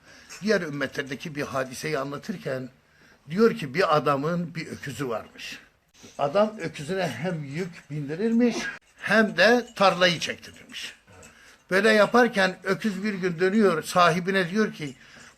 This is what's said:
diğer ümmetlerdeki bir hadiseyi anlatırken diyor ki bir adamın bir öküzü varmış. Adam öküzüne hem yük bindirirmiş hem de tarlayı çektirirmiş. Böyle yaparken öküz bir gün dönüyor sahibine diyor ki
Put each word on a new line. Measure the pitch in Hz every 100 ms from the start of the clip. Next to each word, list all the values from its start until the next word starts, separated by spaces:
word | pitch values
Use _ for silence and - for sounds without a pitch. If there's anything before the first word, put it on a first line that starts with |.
| _ - - -
diğer | 202 202
ümmetlerdeki | 165 143 135 - 131 135 175
bir | 143
hadiseyi | 139 135 127 127 156 143
anlatırken | 139 143 - 180 151 131 131 _ _ _ _ _ 139
diyor | 180 226
ki | - 143
bir | 139 165 151
adamın | 143 139 151 175 170
bir | 156 156
öküzü | - 147 123 131
varmış. | 107 - - - - - _ _ _ - -
Adam | 143 196 214 208
öküzüne | 165 156 147 190 175
hem | 117 180 165
yük | 139 151 185 - -
bindirirmiş | 151 139 160 226 233 240 - - - _ _
hem | - 214 208 170
de | 202 247 233 -
tarlayı | 190 175 180 165
çektirirmiş. | - 113 - - - - - - _ - - - - - -
Böyle | 185 220
yaparken | 214 202 240 233 202 185 180
öküz | 185 185 220 185
bir | 208
gün | 196 180 160
dönüyor | 185 214 196 160
sahibine | - 180 175 170 180 190 170
diyor | 208 208
ki | - 147 - - - -